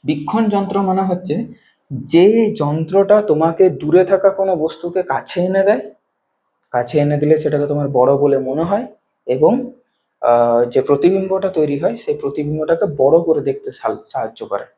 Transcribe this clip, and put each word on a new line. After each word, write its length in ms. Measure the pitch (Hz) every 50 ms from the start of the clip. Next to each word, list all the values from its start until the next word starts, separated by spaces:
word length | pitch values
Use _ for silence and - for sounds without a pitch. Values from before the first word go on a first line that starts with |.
| _
বীক্ষণ 360 | 131 156 143 - - - 226 226 208
যন্ত্র 260 | 202 202 196 196 - 196 196 190
মানে 140 | 185 190 190 185
হচ্ছে 260 | 180 175 - 185 156 - 240 - - _ _ _ _ _ _ _ 139 117 - - -
যে 120 | 165 180 208 220 226 226 208 170 -
যন্ত্রটা 560 | 151 143 147 160 160 160 180 196 196 - 202 214
তোমাকে 420 | 208 208 156 151 160 165 165 - 190 185
দূরে 340 | 151 - - 151 160 180 185
থাকা 240 | 185 196 185 190 196
কোনো 240 | 190 196 190 190 185
বস্তুকে 460 | 156 156 160 - - - 175 175 190 180
কাছে 360 | - 131 123 - - - 185
এনে 220 | 175 185 190 196 190
দেয়, 180 | 196 214 262 - - - _ _ _ _ _ _ _ _ _ _ _ _ _ _ _
কাছে 240 | - 123 123 - - 151
এনে 180 | 147 147 147
দিলে 180 | 147 147 147 156
সেটাকে 300 | 151 - 151 143 143 143
তোমার 200 | 143 147 147 147 139 131
বড় 140 | 127 123 131 139
বলে 200 | 139 143 143 139 135
মনে 240 | 131 127 135 151 165
হয় 220 | 170 202 214 254 - - _ _ _ _ _ _
এবং, 260 | - 127 135 151 170 226 277 - - - _ _ _ _ _ _ _ _ _
আহ, 400 | - 120 120 120 120 120 117 120 120 120 -
যে 60 | 135
প্রতিবিম্বটা 680 | 131 - 143 139 143 175 190 196 190 190 190 190 190 190
তৈরি 280 | - 165 151 139 143 143
হয় 160 | 160 175 190
সেই 180 | 117 - - 143 147
প্রতিবিম্বটাকে 640 | 147 139 139 156 147 147 151 156 156 151 165 165 208 175 143
বড় 200 | 139 131 139 151 170
করে 220 | 170 170 160 151
দেখতে 280 | 131 139 135 139 - 135 131 -
সাল-, 260 | - 113 104 107 -
সাহায্য 320 | _ - 135 120 110 - - 113 101
করে। 140 | 104 101 - _ _